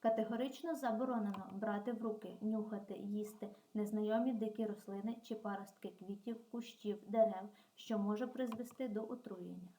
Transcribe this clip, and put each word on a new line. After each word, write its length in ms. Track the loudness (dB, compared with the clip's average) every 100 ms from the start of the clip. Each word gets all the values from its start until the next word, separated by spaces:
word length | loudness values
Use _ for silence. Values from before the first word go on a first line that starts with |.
Категорично 720 | 4 4 2 2 -2 -2 -4 0
заборонено 720 | 0 0 0 0 0 -4 -6
брати 400 | -4 -2 0 -2
в 100 | -2
руки, 360 | -2 -2 -6 -4
нюхати, 540 | 0 0 0 -4 -6
їсти 540 | -6 -2 -2 -2 -4 -8 -10 -6
незнайомі 580 | -2 0 2 4 4 4
дикі 340 | 2 0 0 -2
рослини 500 | -2 -6 -4 -2 -4
чи 120 | -6
паростки 540 | -4 -2 -4 -6 -10 -10
квітів, 640 | -10 -8 -8 -6 -8 -6
кущів, 480 | -6 -6 -6 -2 -2 2
дерев, 400 | 8 8 8 -6 -12 -20
що 240 | _ -2 2
може 280 | 4 2 0
призвести 600 | 0 -2 -2 -6 -4 -2
до 140 | -2
отруєння. 680 | -2 -6 -6 -8 -6 -8 -12